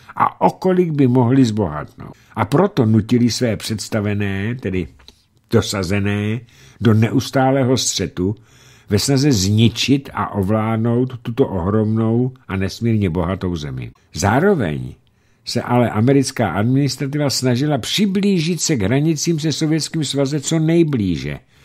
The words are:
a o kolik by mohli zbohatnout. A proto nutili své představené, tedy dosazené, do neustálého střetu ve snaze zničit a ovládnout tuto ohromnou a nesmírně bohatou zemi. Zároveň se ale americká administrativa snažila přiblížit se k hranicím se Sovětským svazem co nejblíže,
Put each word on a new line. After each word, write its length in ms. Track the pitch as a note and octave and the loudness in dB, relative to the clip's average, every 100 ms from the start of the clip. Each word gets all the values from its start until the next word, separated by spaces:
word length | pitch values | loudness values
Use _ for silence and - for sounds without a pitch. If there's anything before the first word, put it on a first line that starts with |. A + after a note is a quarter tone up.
| - - | -10 -2
a 240 | - - | -2 0
o 100 | F#3 | -2
kolik 400 | - F#3+ F#3 F3 | 0 0 2 0
by 160 | D3 C3 | 2 4
mohli 380 | B2+ A#2 C3+ | 4 4 4
zbohatnout. 680 | A#2+ G#2+ F2+ D2 C#2 - - - _ | 2 0 -4 -6 -10 -16 -20 -20 _
A 100 | - | -6
proto 420 | G#2+ C#3+ G3 - A2 | 0 2 2 2 4
nutili 440 | A2 A2 B2 A#2+ | 4 2 2 2
své 260 | - B2 F#2+ | 0 -2 -4
představené, 1000 | - A2 - A2+ G#2 G#2 G2+ G2 G#2 | -6 -8 -4 -4 -2 -2 -4 -4 -6
tedy 340 | B2 G2+ F#2 E2 - - _ _ _ - | -6 -4 -4 -6 -12 -20 _ _ _ 0
dosazené, 880 | A2+ - G2+ F2 G2+ G2+ G#2 G#2 A#2 B2+ _ - - | 0 0 -2 -2 -2 -2 -2 -4 -6 -10 _ -20 0
do 140 | A2+ | 4
neustálého 800 | G#2+ A2+ C3+ - C3+ C3 C#3 B2 B2 | 4 4 0 0 0 2 2 2 0
střetu 580 | - - F#2 - F#2 A2 - - - - - | -2 -4 -4 -4 -4 -4 -12 -20 -20 -16 -2
ve 80 | G2+ | 0
snaze 340 | - C#3 D3 | 2 2 2
zničit 800 | A2+ F#2 G#2+ A2+ - - C#3 - | 2 2 4 4 2 0 0 -2
a 220 | - G2+ | -6 -4
ovládnout 840 | G#2 F#2+ A2 A2 A2+ A#2 A#2+ C3 B2 | -2 0 0 0 0 0 0 -2 -6
tuto 260 | - A#2 C3+ | -6 -2 0
ohromnou 840 | F#2+ F2 G#2+ G#2+ A2 A2 A2+ B2+ B2+ - | -2 0 2 2 2 2 2 0 -4 -8
a 80 | F#2+ | -4
nesmírně 540 | F#2+ - A#2 A2 G2 | -4 -2 0 2 0
bohatou 460 | E2+ E2+ F#2+ F#2 E2+ | 0 -2 -2 -4 -6
zemi. 340 | D2 C2 A#1 - _ | -6 -10 -12 -16 _
Zároveň 800 | D#2+ G2 B2 G3 F3+ F2+ C#2+ B1+ - _ _ _ _ | -2 0 2 2 2 0 -4 -8 -14 _ _ _ _
se 180 | - A#2+ | -8 -6
ale 280 | A#2 B2 A#2 | 0 2 2
americká 600 | G#2+ A#2+ C#3 C3 - G#2 | 2 4 4 2 -2 -2
administrativa 800 | E2 A2+ C3+ C#3+ - C#3 D3 C#3+ | 0 0 2 0 -4 -6 -2 -2
snažila 480 | - B2+ A#2+ D3+ C#3+ | 0 0 0 0 -2
přiblížit 840 | - - G#3 F#3+ G3+ F#3 D#3 E3 | -2 -2 0 0 2 2 0 -2
se 160 | - C#3 | -2 0
k 60 | |
hranicím 580 | F#2+ C3+ D#3 D3+ - E3 | 2 2 2 0 -2 -2
se 120 | D#3+ | -2
Sovětským 520 | C3+ D#3 D#3+ - D#3+ | -2 0 0 -2 -4
svazem 360 | C#3+ C#3 C3+ D3 | -4 -2 -2 -2
co 180 | - D#3+ | -2 0
nejblíže, 800 | D#3 E3+ D#3+ C3 F#2+ D2+ C#2 C#2 _ _ | 4 4 4 2 0 -2 -4 -10 _ _